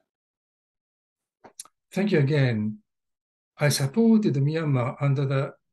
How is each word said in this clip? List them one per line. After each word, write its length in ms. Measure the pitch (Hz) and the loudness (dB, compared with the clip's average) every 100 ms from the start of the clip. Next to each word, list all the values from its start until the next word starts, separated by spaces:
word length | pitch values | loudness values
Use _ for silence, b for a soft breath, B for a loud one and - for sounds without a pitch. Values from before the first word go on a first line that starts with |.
| _ _ _ _ _ _ _ _ _ _ _ _ _ _ - - - _ _ | _ _ _ _ _ _ _ _ _ _ _ _ _ _ -20 -20 -20 _ _
Thank 180 | - 208 | -4 0
you 80 | 170 | 2
again. 600 | 135 151 131 110 107 107 _ _ _ _ _ _ _ - | 2 2 0 0 -4 -6 _ _ _ _ _ _ _ -4
I 120 | 147 | -2
supported 640 | 139 135 226 226 220 196 135 | 0 -2 2 4 4 2 0
Myanmar 640 | 139 160 156 131 120 - | 0 -2 -2 -2 -2 -2
under 240 | 139 135 135 | -2 0 -2
the, 280 | 135 143 - _ | -2 -4 -10 _